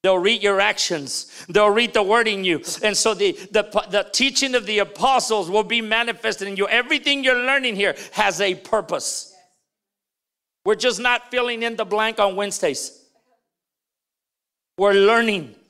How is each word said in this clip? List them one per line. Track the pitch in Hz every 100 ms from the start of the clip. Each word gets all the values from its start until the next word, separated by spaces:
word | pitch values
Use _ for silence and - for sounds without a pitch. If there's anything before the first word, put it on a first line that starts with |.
| 185
They'll | 185
read | 190 226
your | 202 196
actions. | 208 - - 165 135 - - - -
They'll | 180 208
read | 208 233
the | 226
word | 196 233 220
in | 196
you. | 185 156 - -
And | 214 -
so | 233
the, | 190 196 170 185
the, | 214 208 208 190
the | 196 196
teaching | - 269 269 269
of | 254
the | 196 208
apostles | 196 - 247 254 - 220 170
will | 208
be | 202 233
manifested | 220 220 233 226 220 - 196
in | 196
you. | 196
Everything | 233 247 302 285 285
you're | 262 247
learning | 254 277 254
here | 196 185 - -
has | - 208 165
a | 196
purpose. | 185 - 220 - 160 - - - _ _ _ _ _ _ _ _ _ _ _ _ _
We're | 190 214
just | 247 196
not | 247 240 -
filling | 247 240 226
in | 233
the | 226
blank | 202 208 220 220
on | 202 185
Wednesdays. | 202 - 170 131 - - _ _ _ _ _ _ _ _ _ _ _ _ _ _ _ _ _ -
We're | 202
learning. | 196 196 233 226 202 131 -